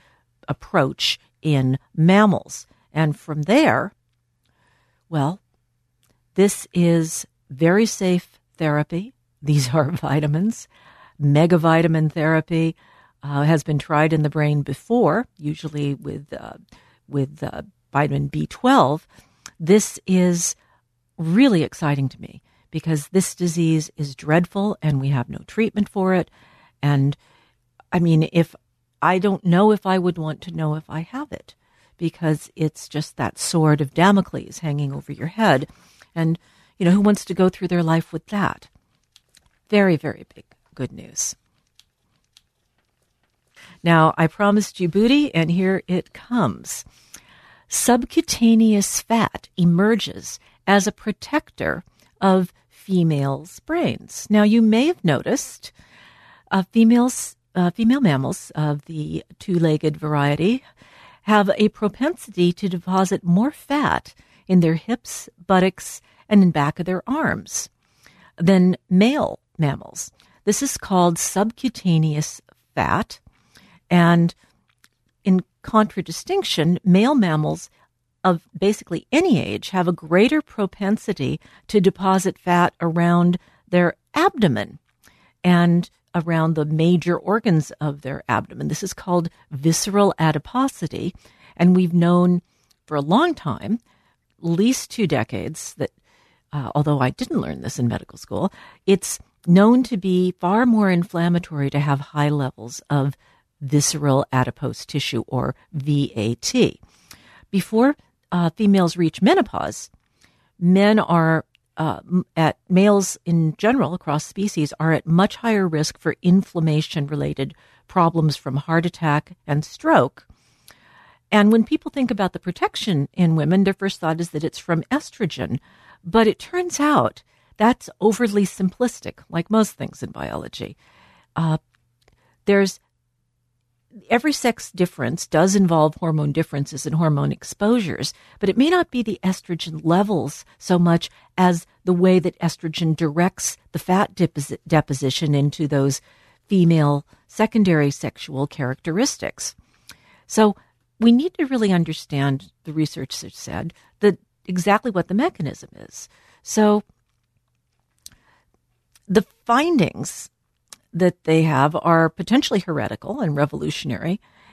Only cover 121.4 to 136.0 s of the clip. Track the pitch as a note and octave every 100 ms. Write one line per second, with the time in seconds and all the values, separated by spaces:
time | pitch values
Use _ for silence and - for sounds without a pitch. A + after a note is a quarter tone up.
121.4 | G#3 A3+ - D#4 - C#4+ B3+ G#3 F#3 -
122.4 | - - G4+ - - D#3 - - E3+ D#3+
123.4 | D3 F#3 F#3+ G3 G3 - D#3+ D#3+ E3+ D3+
124.4 | D#3+ - - D#3+ - C#4+ - - F#3 -
125.4 | F2+ - _ _ _ _ F3 A3+ A3 -
126.4 | - F4+ F4+ - D4 C#4+ A#2 - _ _
127.4 | _ - A3 B3+ - - G3+ G#3 A#3 G3+
128.4 | F#3+ - F#3+ - B3 - - - - E3+
129.4 | E3+ A3 G#3 - - - - - C#2 A#1+
130.4 | - - - - _ _ _ _ _ -
131.4 | E3 D#3+ _ _ _ _ _ _ _ _
132.4 | - G3+ G3 - _ _ _ _ _ _
133.4 | _ _ _ _ _ A3 - A#3 D4+ C#4
134.4 | B3 - - F3+ F3+ - A#2+ E3 - D#3
135.4 | F#3 G3+ F#3 E3 D#3 -